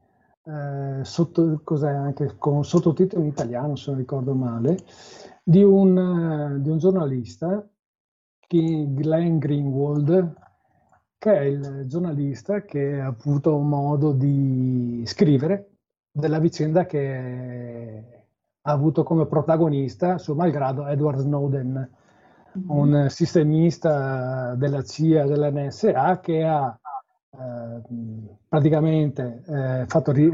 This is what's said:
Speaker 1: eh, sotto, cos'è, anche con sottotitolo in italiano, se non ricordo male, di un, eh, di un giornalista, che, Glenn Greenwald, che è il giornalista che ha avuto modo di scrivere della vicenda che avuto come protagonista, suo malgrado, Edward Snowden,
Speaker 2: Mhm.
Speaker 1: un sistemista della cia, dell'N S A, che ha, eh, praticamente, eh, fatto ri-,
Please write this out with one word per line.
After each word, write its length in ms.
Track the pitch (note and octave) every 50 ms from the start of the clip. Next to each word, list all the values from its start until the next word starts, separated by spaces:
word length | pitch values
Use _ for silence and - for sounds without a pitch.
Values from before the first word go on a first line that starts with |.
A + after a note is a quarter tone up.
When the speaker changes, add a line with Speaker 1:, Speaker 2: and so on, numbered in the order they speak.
| _ _ _ _ _ _ _ _ _
Speaker 1:
eh, 540 | E3 D3+ D3 C#3+ C#3+ C#3 C#3 C#3 C#3 C3+ C3+ C3
sotto, 560 | - - - E3+ - - - E3 E3 D#3 D3+ -
cos'è, 260 | - E3 D3 D3 D3
anche 460 | C#3+ C#3 C#3 C#3+ C3+ - D3 C3+ - -
con 260 | - D3 C#3+ D3 C#3+
sottotitolo 580 | - - F3 - E3+ D3 - F#3+ F#3+ A3 F#3+ D#3
in 60 | D3
italiano, 480 | C#3 - C3+ A#2 A#2+ A#2+ C#3+ D3 C#3+
se 140 | C3+ - C#3+
non 80 | C#3 C3
ricordo 340 | B2+ - C#3+ C3+ B2 C3+ C3+
male, 420 | C3 B2+ B2 A2+ A#2 A#2 C3+ F3+ F#3+ - - - - - - - - - - - _ _
di 200 | - D#3+ F#3+ G3+
un, 360 | G3+ G3 G3 G3 F#3+ F#3 F#3
eh, 600 | F#3 F3+ F3+ E3+ E3 E3 D#3 D3+ D3 D3 C#3 C#3
di 100 | C3+ D3
un 80 | D#3+ D#3+
giornalista, 920 | C#3+ F#3+ F#3+ F#3 D#3+ C#3 C3 B2+ A2+ - - - D#3+ F3 F#3+ G#3+ G#3 - _ _ _ _ _ _ _ _ _ _ _ _ _ _ _
che, 400 | _ E3+ E3+ D#3+ D#3+ E3 D#3 D3+ C#3+
Glenn 500 | C3+ C3+ D3 D#3 D#3 D#3+ E3+ E3+ E3 D#3
Greenwald, 960 | C#3 C#3+ D3 C#3+ C#3+ C#3 C3 C3+ C#3+ D3 D3 D3 D3 C#3+ F3 F#3+ F#3 E3 - - - _ _ _ _ _ _ _ _ _ _ _ _ _ _ _
che 140 | - G#3+ G#3
è 60 | D#3 C#3
il 420 | C#3 C#3 C#3+ C#3 C#3 C#3 C#3 C3+
giornalista 760 | B2+ C3 E3+ F3+ F3 D3+ D3 C#3+ C#3+ C3 G#2+ - - G3+ G#3 G3+
che 360 | G3+ - C#3+ C#3 C#3 C#3+ C#3
ha 60 | C3+
avuto 520 | C3+ B2 A2 - D3 C#3+ C#3+ C#3+ D#3+ D3+ D3
modo 540 | C#3+ D3 D3 C#3 C#3 C#3+ D3 C#3+ D3 D#3 C#3
di 920 | C3 C3+ C#3+ C#3 C#3 C#3 C3+ C3 B2+ B2+ B2+ B2+ B2 A#2+ A#2+ A#2+ A#2+ A#2
scrivere 640 | A#2 - - G3+ D3+ C#3+ C3 C#3 D#3+ G3 G3 G3 - _ _ _ _ _ _ _ _
della 280 | _ D3 D#3 D#3 D3+ D#3
vicenda 480 | D#3 E3+ - - D3+ D#3 D#3 F3 F3
che 1300 | F3 - D3 C#3 C3+ C3+ B2+ B2+ B2+ B2+ B2+ B2+ B2 B2 B2 A#2+ A#2+ A#2 A#2 A#2 A2+ A2 A2 A2 A#2+ A#2+ - _ _ _ _ _ _ _ _ _
avuto 360 | D3 D3 C#3 C#3+ D#3+ D3 - D3+
come 240 | - E3+ D#3+ D3+
protagonista, 920 | - - D#3 C#3+ - D#3+ D#3+ E3+ D#3+ D3 C#3 C3+ B2 - - F3+ F3 F#3 E3
suo 160 | - - D3
malgrado, 520 | C#3+ F3 F3 C#3 D3 C#3 C3 C3+ C3 D3
Edward 320 | C#3+ C#3+ C#3 D3+ D3+ C3+ C3+
Snowden, 720 | C3+ C#3+ D3 C#3+ C#3+ C#3+ C3+ C#3 B2+ B2+ C3 C3+ C3 - _ _ _ _ _ _ _ _ _ _ _ _ -
Speaker 2:
Mhm. 80 | F#3+ F#3 F3+
Speaker 1:
un 380 | D3 C#3+ C#3+ D3 D3 D3 C#3+ C3+
sistemista 1400 | - - E3+ E3 - F3 D3+ D3+ D3+ D#3+ E3 E3+ - - - E3 D3+ C#3+ C3+ C3+ C3 C3 B2+ B2+ C3 C3 B2+ B2 B2
della 280 | B2 C#3 C#3+ C#3 C#3 C3
cia, 420 | - - - D#3 D#3+ D#3 D#3 C#3+
dell'N 440 | C#3 D3 D3 D3 D3 C#3+ D3 C#3+ C#3
S 200 | - - - A3 -
A, 280 | - - E3+ F#3 F3+
che 240 | - - E3 D#3+ D#3+
ha, 340 | D#3+ D#3 D3 C3+ B2+ A#2 - _ - - - - _ _ _ _ _
eh, 500 | - B2 B2+ B2+ A#2+ A#2+ A#2 A#2 A#2 A#2 A2+ - B2 A#2 A2+ A2+ A2 A2 A2 G2+ - - _ _
praticamente, 960 | - D3+ C#3 D#3 D#3 D#3 D#3 D#3+ D#3+ D#3 D3+ D3 C#3 - C3 B2 A#2 A#2+ F3
eh, 380 | - D3+ C#3 C3+ C3 C3 B2+ B2+ -
fatto 240 | - E3 C3 - C3+
ri-, 180 | C3+ D3 E3